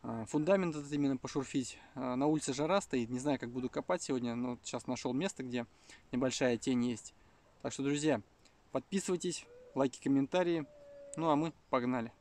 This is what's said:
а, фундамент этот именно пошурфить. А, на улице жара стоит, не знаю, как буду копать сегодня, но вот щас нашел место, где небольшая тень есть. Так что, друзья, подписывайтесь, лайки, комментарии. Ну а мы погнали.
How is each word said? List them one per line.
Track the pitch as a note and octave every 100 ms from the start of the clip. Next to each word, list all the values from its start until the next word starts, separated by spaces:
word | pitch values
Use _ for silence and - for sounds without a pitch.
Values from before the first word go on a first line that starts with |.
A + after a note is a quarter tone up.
а, | A#2 A2+ A2+
фундамент | D3+ D3+ G3 F3+ D3+
этот | C#3+
именно | D3 C#3+ C3
пошурфить. | C3 D3 C3 C#3 B2 - - C3
А, | B2+ B2+
на | C#3+
улице | D#3 -
жара | C3 D#3 G3
стоит, | - C3 A2+
не | B2
знаю, | C#3+ C3
как | A#2+
буду | B2+ B2+
копать | C3+ - F3+
сегодня, | - C3 A#2+ A#2
но | B2+
вот | A#2+
щас | - B2 -
нашел | B2 B2+
место, | B2+ F#3+ -
где | C3 B2 A#2+ - - - -
небольшая | B2 C3 - B2+ A#2
тень | - B2 A#2+
есть. | A2+ - _ - - _ _
Так | C3
что, | -
друзья, | C#3 D3 D3+ A#2+ - _ - _ -
подписывайтесь, | C3+ - G3 - F3 F3+ - - - -
лайки, | C3 C#3 -
комментарии. | C#3 C#3 C#3 F3+ F3 E3 C#3+ - - - - -
Ну | D#3+
а | D3
мы | D#3+ - _
погнали. | C3 A#2+ B2 A2+ -